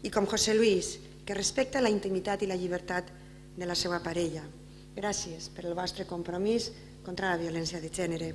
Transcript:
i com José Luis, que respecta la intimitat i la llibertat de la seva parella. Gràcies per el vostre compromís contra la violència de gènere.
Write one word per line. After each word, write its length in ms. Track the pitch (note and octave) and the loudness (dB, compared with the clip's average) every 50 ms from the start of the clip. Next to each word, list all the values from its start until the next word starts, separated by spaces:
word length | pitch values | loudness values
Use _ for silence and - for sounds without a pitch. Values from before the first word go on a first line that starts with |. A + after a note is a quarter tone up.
| - | -4
i 80 | G#3+ | 2
com 160 | - A3 G3+ F#3+ | 4 4 4 4
José 240 | A3 G#3+ - G#3+ | 4 2 4 6
Luis, 460 | G#3+ A3 A3+ G#3+ G3 F3+ - - - - - - - - - | 8 8 8 8 8 6 2 0 -6 -8 -12 -16 -16 -12 -6
que 80 | - | -4
respecta 480 | G3+ G3 G3 - - - C4 C4 - C#4 | -2 0 0 2 2 2 2 2 4 4
la 80 | B3+ A3 | 4 6
intimitat 560 | G#3 G3+ G3 G3 F#3+ F#3 F#3 G#3 G3+ G3 G#3 | 4 4 2 2 0 0 2 0 0 2 2
i 60 | F#3+ | 0
la 100 | F#3 F3+ | 0 0
llibertat 480 | F3+ F3 F3+ F3 F3 - F3+ F3+ F3+ - - - - - - - - - - | 0 0 -2 -2 -2 -2 -2 -2 -2 -4 -14 -16 -18 -18 -18 -18 -18 -14 -8
de 80 | - F3+ | -6 -4
la 140 | F3 F3 E3+ | -2 0 0
seva 240 | - F3+ F3 E3+ - | 2 2 0 0 0
parella. 400 | E3 E3 E3+ E3+ D#3+ D3+ D#3 D3 D3 - - - - - - - - | 0 0 2 0 0 0 -4 -8 -10 -14 -16 -18 -18 -18 -18 -18 -12
Gràcies 560 | - - G3 G#3 G3 - - F3+ D#3+ D#3+ - - - | -8 -4 -2 -2 0 -2 -4 -6 -8 -10 -10 -12 -10
per 80 | - D#3+ | -6 -4
el 80 | E3+ | -4
vostre 320 | E3+ F3+ F3+ F3+ - G3 F#3 | -2 -2 -2 -4 -4 -6 -6
compromís 640 | - F3+ F3 E3+ F3+ F3 F3+ G3 G#3+ A3+ A#3 - - - - - - - - - | -4 -4 -4 -4 -2 -2 0 2 2 2 2 0 -2 -8 -12 -16 -16 -16 -12 -8
contra 260 | F#3 F3+ F3 G3 F#3+ | -6 -4 0 2 2
la 80 | F3 E3 | 2 2
violència 400 | E3+ E3+ D#3+ E3+ E3 D#3 F3 E3+ | 0 0 0 -2 -2 -2 -4 -6
de 80 | D#3 D#3+ | -6 -6
gènere. 460 | - - F3+ E3+ E3+ D#3+ E3 E3 | -2 -2 0 0 0 -2 -2 -4